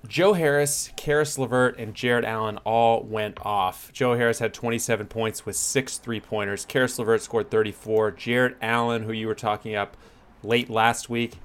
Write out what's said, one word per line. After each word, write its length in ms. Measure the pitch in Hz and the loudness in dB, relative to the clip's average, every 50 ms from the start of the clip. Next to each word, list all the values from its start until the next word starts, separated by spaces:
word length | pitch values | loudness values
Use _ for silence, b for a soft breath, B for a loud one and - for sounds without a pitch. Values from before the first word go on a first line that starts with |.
| - | -16
Joe 260 | - - 147 175 202 208 | -6 0 4 6 6 6
Harris, 580 | 175 160 147 143 143 147 143 - - - - - | 6 4 4 4 4 2 2 0 -4 -6 -8 -10
Karis 400 | - - 151 143 151 151 147 - | -8 -2 2 2 2 2 0 -2
LeVert, 400 | 135 131 113 123 127 127 123 113 - | -4 -2 0 2 4 4 2 0 -4
and 160 | 113 107 107 | -10 -10 -8
Jarrett 300 | - - 123 120 120 117 | -4 0 2 2 2 0
Allen 320 | 110 113 110 110 110 104 98 - | -2 -4 -2 -4 -4 -6 -6 -2
all 380 | 104 113 117 117 117 113 113 - | 0 4 4 6 6 4 2 -2
went 340 | 107 107 110 107 104 - - - | -4 -4 -4 -4 -4 -6 -6 -4
off. 440 | 104 104 101 92 92 90 - - - - | -2 0 2 0 0 -2 -6 -18 -18 -4
Joe 220 | - 135 123 120 | 0 0 2 2
Harris 240 | 120 120 117 113 - | 2 2 2 2 0
had 140 | 120 107 - | -2 -4 -4
twenty-seven 540 | - - 117 117 113 - - 117 104 107 | -4 -4 -2 -2 -2 0 0 -2 -2 -2
points 380 | 95 - 117 113 110 107 - - | -6 -4 -2 -2 -2 -4 -6 -10
with 100 | 107 95 | -6 -6
six 420 | - - - - 135 127 - - | -4 -4 0 0 -2 -2 -2 -10
three-pointers. 680 | - - 120 113 107 - - 110 107 101 98 101 98 - | -10 -6 -6 -6 -6 -6 -4 -4 -2 -2 -2 -4 -6 -6
Karis 340 | - - 135 127 123 - - | -2 0 0 0 0 -2 -4
LeVert 220 | 117 107 113 107 | 2 2 2 2
scored 280 | - - - 113 104 - | 0 -2 -2 -2 -2 2
thirty-four. 640 | - 110 107 107 98 - - 107 110 110 107 107 | 2 2 2 0 -2 -10 -4 0 2 2 2 2
Jarrett 460 | 92 - - 117 120 123 127 127 127 - | -2 -4 -4 0 2 2 2 2 0 -4
Allen, 420 | - 113 117 120 120 117 117 117 110 | -2 0 0 2 2 0 -2 -2 -4
who 100 | 110 113 | -6 -6
you 140 | 110 110 | -6 -4
were 80 | 110 107 | -4 -6
talking 400 | - - 107 107 104 - 113 107 | -2 -2 -2 -2 -2 -4 -6 -4
up 200 | 104 101 - - B B B B B B B B - - | -4 -4 -4 -8 B B B B B B B B -14 -2
late 260 | 104 117 120 120 - | 0 2 2 2 0
last 400 | 110 113 113 120 117 - - - | 2 4 4 4 2 0 -6 -4
week 260 | 123 117 117 117 - - | -4 -2 -2 -4 -6 -16